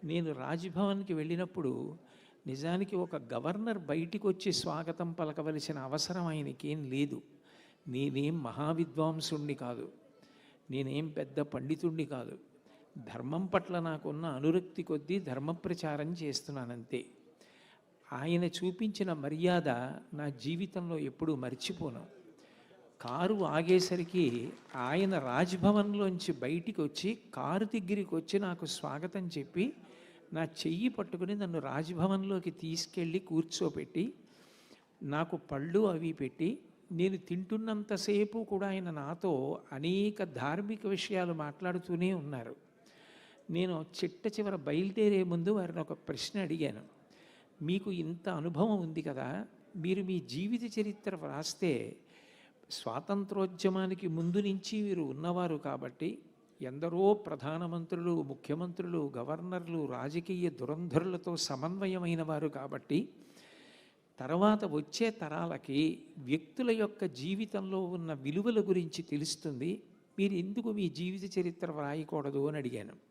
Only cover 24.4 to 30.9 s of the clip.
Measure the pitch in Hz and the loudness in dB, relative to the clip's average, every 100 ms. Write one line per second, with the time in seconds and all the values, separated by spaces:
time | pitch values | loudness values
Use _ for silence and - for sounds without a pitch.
24.4 | 117 - - 135 123 160 196 185 131 123 | -4 -8 -10 -4 0 4 4 2 2 4
25.4 | 180 185 190 208 208 202 196 180 - 143 | 4 6 6 6 4 2 2 0 -2 -2
26.4 | 120 165 170 202 151 - 185 233 - - | 0 -2 -2 0 -2 0 -2 -2 -6 -6
27.4 | 135 180 214 226 180 202 196 165 160 196 | 0 2 2 0 0 -2 0 -2 0 0
28.4 | 196 175 156 - 147 139 175 196 185 156 | 0 -4 -4 -4 -4 -4 -4 -4 -4 -4
29.4 | 139 170 226 - - - - - - 160 | -4 0 0 0 -16 -20 -20 -20 -8 -2
30.4 | 160 - 160 165 240 | -2 -2 -2 0 0